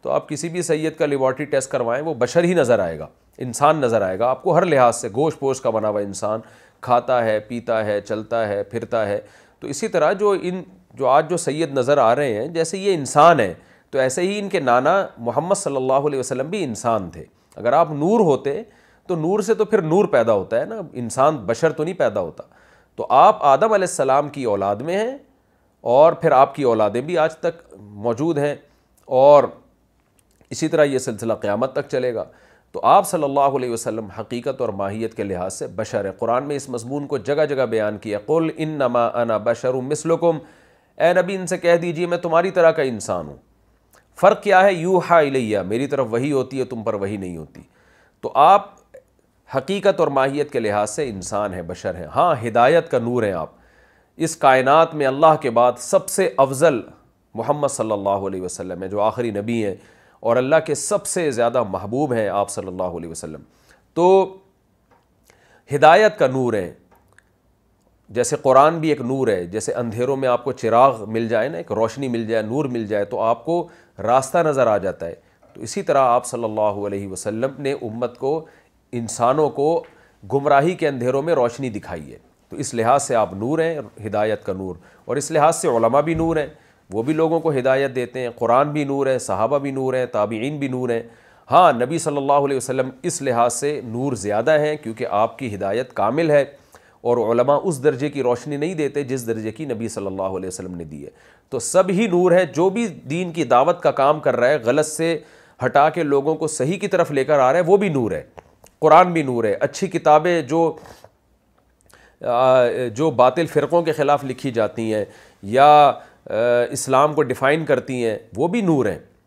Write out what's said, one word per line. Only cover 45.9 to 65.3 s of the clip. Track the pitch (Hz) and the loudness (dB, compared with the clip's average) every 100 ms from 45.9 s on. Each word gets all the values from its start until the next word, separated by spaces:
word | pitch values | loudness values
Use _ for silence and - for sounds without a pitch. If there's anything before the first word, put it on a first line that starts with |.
| 139 123 | -2 -2
वही | 117 139 | -2 -2
होती | 139 127 135 | -2 -4 -6
है, | |
तुम | 127 120 | -8 -6
पर | 107 | -6
वही | 110 98 104 | -4 -4 -6
नहीं | 92 85 | -8 -10
होती। | 76 - - _ _ _ _ _ | -14 -20 -20 _ _ _ _ _
तो | - | -6
आप | - 151 196 - - _ - _ _ _ _ _ | 4 6 6 2 -20 _ -20 _ _ _ _ _
हकीकत | 131 135 196 196 180 | -6 -4 0 0 2
और | 156 | 0
माहियत | 139 135 143 147 | 2 0 0 -4
के | 127 | -2
लिहाज | 110 104 107 | -2 0 -2
से | - | -4
इंसान | 143 98 90 104 104 | -6 -6 -6 -4 -4
हैं, | 92 82 | -6 -10
बशर | 90 104 87 | -8 -8 -8
हैं। | 80 | -6
हाँ, | 110 175 123 | 0 0 0
हिदायत | 117 113 123 170 165 | -2 4 6 4 2
का | 131 | -2
नूर | 117 123 | -2 -2
हैं | 110 | -2
आप। | 90 78 _ _ _ _ _ _ _ | -2 -8 _ _ _ _ _ _ _
इस | 160 160 | -8 0
कायनात | 143 131 123 151 165 | 4 4 4 4 4
में | 151 139 | 0 -2
अल्लाह | 135 160 156 | 4 4 4
के | 139 | 0
बाद | 117 123 120 | 2 2 0
सबसे | - 196 190 - 185 - | 0 -2 0 -2 -2 2
अफजल | 135 131 160 127 - - _ _ _ | 0 4 2 2 -6 -18 _ _ _
मोहम्मद | 110 117 147 143 | -10 -4 -2 -2
सल्लल्लाहु | - 110 104 98 101 95 | -4 -4 -2 0 -2 -2
अलैहि | 95 | -6
वसल्लम | 90 - 92 87 | -10 -10 -12 -10
हैं, | 95 | -8
जो | 104 | -2
आखिरी | 104 117 120 | -2 -2 -4
नबी | 101 104 117 | -4 -4 -4
हैं | 107 92 _ _ _ _ | -4 -6 _ _ _ _
और | 113 120 | 0 0
अल्लाह | 131 160 | 2 0
के | 156 | 0
सबसे | 143 - 202 202 - 160 | -6 -4 -4 -4 -4 -2
ज़्यादा | 113 117 123 | 0 0 0
महबूब | 110 92 101 120 147 | -2 -6 -6 -4 -2
हैं | 120 104 | -2 -2
आप | 95 101 | -2 -2
सल्लल्लाहु | - 95 92 90 85 | -4 -10 -6 -6 -6
अलैहि | 82 | -12
वसल्लम। | 82 80 78 - _ _ _ _ - | -12 -14 -14 -18 _ _ _ _ 0
तो | 175 190 190 - _ _ _ _ _ _ _ _ _ | 4 4 2 -6 _ _ _ _ _ _ _ _ _